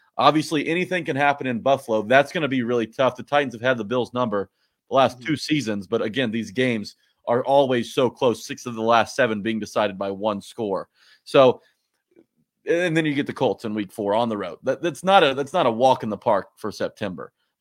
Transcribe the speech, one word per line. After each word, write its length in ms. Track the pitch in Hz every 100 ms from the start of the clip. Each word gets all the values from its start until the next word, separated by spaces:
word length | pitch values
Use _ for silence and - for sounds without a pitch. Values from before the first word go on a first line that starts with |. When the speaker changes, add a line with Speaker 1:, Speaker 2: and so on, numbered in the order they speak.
| _ -
Speaker 1:
Obviously, 500 | 131 151 151 151 139
anything 360 | 170 180 180
can 120 | 160 139
happen 320 | 143 143 131
in 140 | 117
Buffalo. 420 | 127 139 - 110
That's 280 | 107 131 143
gonna 160 | 180 143
be 140 | 131
really 240 | 117 123 113
tough. 300 | 113 127 123
The 80 |
Titans 320 | 123 147 139 110
have 60 |
had 180 | 123 123
the 60 | 101
Bills' 280 | 123 113
number 380 | 123 120 101 92 _ _ _ -
the 60 | 127
last 220 | 127 123
Speaker 2:
Mm-hmm. 80 | 143
Speaker 1:
two 100 | 143
seasons, 500 | - 151 110 104 90
but 160 | 113
again, 260 | 110 110 123
these 220 | 113 101
games 440 | 98 127 113 101 - _ _ -
are 160 | 120
always 480 | 131 139 135 123 113
so 200 | - 123
close, 340 | - 131 107 -
six 220 | 135 127
of 80 | 113
the 60 |
last 320 | 113 117 104 -
seven 260 | 123 107
being 180 | 104 110
decided 380 | 101 120 107 95
by 140 | 98
one 300 | 98 107 101
score. 480 | - - 107 92 - _ _ _
So, 380 | - 147 131 - _ _ _ _ _ _ _ _ _ _ -
and 280 | 170 180 160
then 100 | 156
you 100 | 139
get 100 | 135
the 80 |
Colts 320 | - 127 98 113
in 80 |
week 180 | 107 98
four 220 | - 101
on 160 | 107 120
the 80 | 104
road. 220 | 92 -
That, 220 | 127 131
that's 200 | 170 143
not 200 | 180 196
a, 100 | 151
that's 200 | 135 139
not 120 | 180 135
a 60 |
walk 320 | 113 131 123
in 60 | 113
the 80 | 101
park 320 | 123 101 - _
for 140 | 107
September. 600 | - 98 - 104 80 58 _ _ _